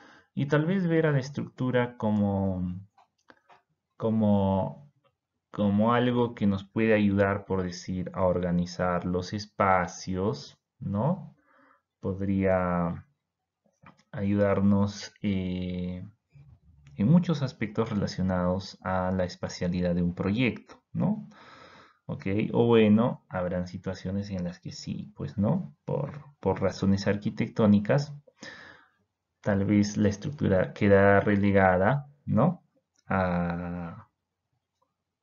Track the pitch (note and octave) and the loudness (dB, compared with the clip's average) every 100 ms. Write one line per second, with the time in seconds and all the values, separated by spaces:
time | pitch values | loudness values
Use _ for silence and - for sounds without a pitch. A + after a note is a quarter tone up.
0 | - - _ - C#3 D3+ D#3 G3 F3 E3 | -20 -20 _ -6 0 2 2 0 2 2
1 | D#3+ C#3+ B2 - - - B2+ B2 A#2+ - | 2 2 -2 -6 -8 -4 0 0 0 -2
2 | A2 G#2+ G2+ G2 G2 F#2 F2+ F2+ G#2 _ | -2 0 2 0 0 -2 -4 -6 -12 _
3 | _ _ _ _ _ - _ _ _ - | _ _ _ _ _ -20 _ _ _ -6
4 | A#2 A2 G#2+ G2+ G2 F#2+ F#2+ - - _ | -2 2 2 4 2 2 -2 -6 -18 _
5 | _ _ _ _ _ - G#2 G2+ A2 A#2+ | _ _ _ _ _ -2 2 2 4 2
6 | B2 A#2+ A#2+ A#2+ G#2 F#2+ F#2+ - A2+ G#2+ | 2 2 0 0 0 0 -2 0 4 4
7 | G#2 G2+ G2 G2+ - F#2+ F2+ F2 - F#2 | 4 4 2 0 -2 -4 -4 -6 -8 -8
8 | F2 - F#2 F2+ F2 F2 F2 - F2+ F2 | -6 -2 0 2 0 0 -2 -2 -2 -2
9 | F2+ F2+ F2+ G#2+ - - G2+ F#2 F2 - | -2 -4 -4 -8 -8 -2 2 2 0 -6
10 | - F#2+ G2 C#3+ - - _ - - G2 | -8 -4 -2 -4 -10 -20 _ -12 -6 -2
11 | B2+ F#3+ - - _ _ _ _ _ _ | -2 -4 -8 -20 _ _ _ _ _ _
12 | G2 F#2+ G2+ G2 F#2+ F#2 F2+ F2 E2+ F2+ | -8 -4 -2 0 2 2 2 0 -2 -4
13 | - _ _ _ _ _ _ _ - _ | -12 _ _ _ _ _ _ _ -20 _
14 | _ - G2+ G2+ G2+ G2 G2 G2+ G2+ G2+ | _ -6 -2 2 2 2 4 4 2 -4
15 | - - G#2 F#2+ F#2 F#2 F2+ F2+ F2+ F2+ | -14 -8 -2 -2 -2 -4 -6 -6 -6 -8
16 | G#2 - _ - - - _ _ - - | -12 -20 _ -20 -20 -20 _ _ -14 -2
17 | G#2 F3 F3 D3+ C3 - G#2+ - A2 G#2 | 4 4 4 -2 -4 -4 -6 -2 -2 -2
18 | - - F#2 F#2 F2+ F#2 F#2+ - F#2 F#2 | -4 -2 -2 0 0 -2 -4 -10 -4 -2
19 | F#2 F#2 F2+ - F2+ - F2+ F2+ F2+ F2 | -2 -2 -2 -6 -12 -6 -4 -2 0 0
20 | F2 F2 F#2 G#2 B2+ G#2 - - _ A2 | -2 -2 -2 0 0 -2 -10 -20 _ -4
21 | C#3+ G#3+ - - - - - - - _ | -2 -2 -8 -18 -20 -20 -20 -20 -20 _
22 | - G2+ G2 G2 A2 A#2 A#2 A#2 G#2+ G#2+ | -12 -8 -4 -2 -2 0 4 6 6 6
23 | B2 - _ F#2 F2+ F2+ F2+ F#2+ F#2+ F#2 | 4 -2 _ -6 -4 -4 -6 -8 -10 -8
24 | F#2 G2 G#2 F#2+ F2 F2 - - - - | -6 -6 -6 -6 -6 -8 -14 -14 -10 -10
25 | - - F#2+ - G2+ F3 - - - - | -12 -12 -8 -2 0 0 -4 -12 -8 -6
26 | - - - - G2 F#2+ F#2+ - G2 G2 | -6 -10 -18 -6 -2 -2 -2 -2 0 2
27 | G2+ G2+ A2 - A2+ - A2 G2+ G2+ C3+ | 0 -2 -4 -4 -4 2 4 4 4 0
28 | C#3+ - - _ - - - - _ _ | -2 -10 -20 _ -20 -18 -20 -20 _ _
29 | _ _ _ _ A2 G2 G2 G#2 G2+ - | _ _ _ _ -2 0 2 2 2 2
30 | G#2+ - - - G2 F#2+ F#2 - G#2 G2 | 0 0 -6 -4 0 2 0 0 4 6
31 | G2 G2+ G2 G2+ G2+ G2 F#2+ F2+ F#2+ C#3+ | 6 6 4 2 2 4 4 4 2 0
32 | - - - G2+ D3 F3+ _ _ _ _ | -4 -14 -2 2 2 0 _ _ _ _
33 | - F#2+ F#2 F2 F2 F2 F2 F2 E2+ G#2+ | -4 -2 0 0 -2 -4 -8 -8 -10 -14
34 | - _ _ _ _ _ _ _ _ _ | -20 _ _ _ _ _ _ _ _ _
35 | _ _ | _ _